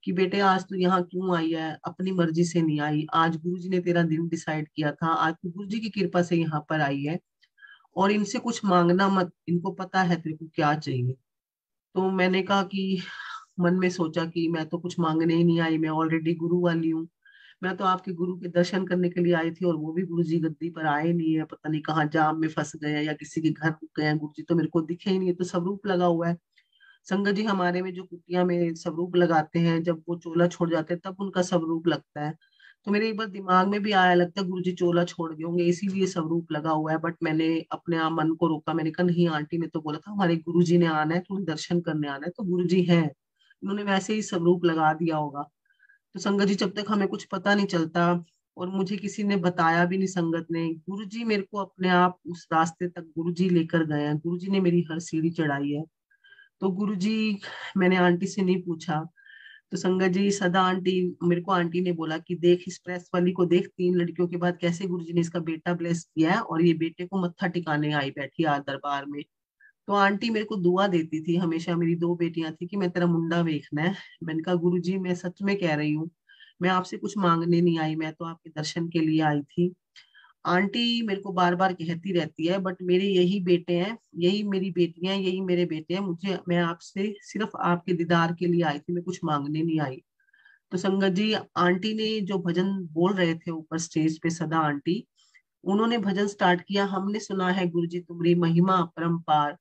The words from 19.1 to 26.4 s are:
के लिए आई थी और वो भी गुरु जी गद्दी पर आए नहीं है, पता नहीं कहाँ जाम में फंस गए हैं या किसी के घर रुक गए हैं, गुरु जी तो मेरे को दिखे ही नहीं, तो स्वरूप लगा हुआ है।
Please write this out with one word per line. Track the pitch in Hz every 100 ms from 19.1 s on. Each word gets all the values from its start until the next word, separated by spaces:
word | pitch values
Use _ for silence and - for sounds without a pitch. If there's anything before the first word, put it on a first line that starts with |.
के | 180
लिए | 175
आई | 170 165
थी | 170
और | 175 160
वो | 156
भी | 165
गुरु | 185 170
जी | 160 165
गद्दी | 156 151 170
पर | 165 156
आए | 147 156
नहीं | 170 160
है, | 160
पता | 156 - 151
नहीं | 156
कहाँ | 147 156 151
जाम | 160 156 160
में | 160
फंस | 156 147 156
गए | 151
हैं | 151
या | 151
किसी | 151 147 -
के | 160
घर | 156 160
रुक | 156 - -
गए |
हैं, | 151 156
गुरु | 151
जी | -
तो | -
मेरे | 170 160
को | 170
दिखे | 160 175 208
ही | 190
नहीं, | 185
तो | 175
स्वरूप | 180 180 175 202 202
लगा | 180 180
हुआ | 170 170
है। | 170